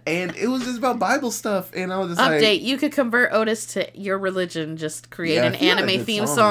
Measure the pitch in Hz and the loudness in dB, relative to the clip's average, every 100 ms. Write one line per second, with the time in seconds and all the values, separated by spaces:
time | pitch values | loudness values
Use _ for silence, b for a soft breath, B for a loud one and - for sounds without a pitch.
0 | - 170 180 - 233 254 247 240 254 233 | -4 -2 -2 -2 -2 0 -2 -2 0 0
1 | 202 277 240 208 220 196 175 - 185 190 | 0 0 -2 -4 -2 -2 -2 -6 -4 -2
2 | 175 175 262 311 220 196 226 269 294 294 | -2 2 2 4 4 2 0 0 0 0
3 | 240 240 247 214 220 226 - 202 - - | 2 2 2 2 0 -2 -4 -6 -6 -6
4 | 196 196 190 185 175 165 156 160 156 - | -4 -2 -2 -2 -4 -4 -6 -6 -8 -8
5 | - - 165 156 123 - 185 185 - 190 | -14 -6 0 2 2 2 2 2 2 0
6 | - - - 233 214 | 0 -2 0 4 4